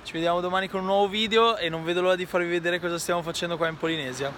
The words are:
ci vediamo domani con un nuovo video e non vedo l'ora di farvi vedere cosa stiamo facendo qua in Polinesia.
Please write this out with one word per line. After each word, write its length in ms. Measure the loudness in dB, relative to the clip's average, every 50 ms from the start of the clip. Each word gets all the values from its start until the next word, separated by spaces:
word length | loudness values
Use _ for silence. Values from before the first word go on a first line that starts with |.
| -14
ci 80 | -8
vediamo 300 | -6 -2 0 2 2 2
domani 260 | 0 0 0 0 -2 0
con 140 | -4 -4
un 60 | 0 2
nuovo 200 | 4 4 4 2
video 480 | 2 -2 -2 2 4 6 6 6 4
e 140 | 2 -2 -2
non 160 | -2 -2 -2
vedo 160 | -2 0 2
l'ora 160 | 4 2 2 2
di 80 | 0
farvi 220 | -2 0 0 0 2
vedere 340 | 0 0 0 0 -2 0
cosa 180 | -2 -2 -4 -4
stiamo 220 | -2 -2 -2 -2
facendo 340 | -2 -4 -6 -4 -4 -4 -2
qua 140 | -2 -2 -2
in 80 | -2 -2
Polinesia. 520 | -2 -2 -2 -2 -4 -6 -6 -4 -6 -6 -6